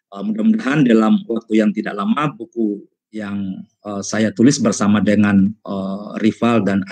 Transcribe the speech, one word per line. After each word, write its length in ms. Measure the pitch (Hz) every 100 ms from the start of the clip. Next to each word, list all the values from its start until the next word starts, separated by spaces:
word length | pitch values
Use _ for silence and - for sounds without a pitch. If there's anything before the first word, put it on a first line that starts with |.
| _ 98
eh, 60 |
mudah-mudahan 640 | 101 107 110 107 127 147 127
dalam 340 | 110 110 104 98
waktu 320 | 113 - 110
yang 160 | 107 104
tidak 180 | 98
lama 380 | 101 101 123 151
buku 560 | 113 113 117 107 98 - _ _
yang, 560 | 107 101 101 98 95 - _ 104
eh, 160 | 101 95
saya 240 | 107 107
tulis 320 | 95 120 147
bersama 400 | 113 98 104 104
dengan, 480 | 98 104 104 98 98
eh, 600 | - - 98 95 98 107 -
Rival 400 | 110 - 120 117
dan 240 | 98 98 90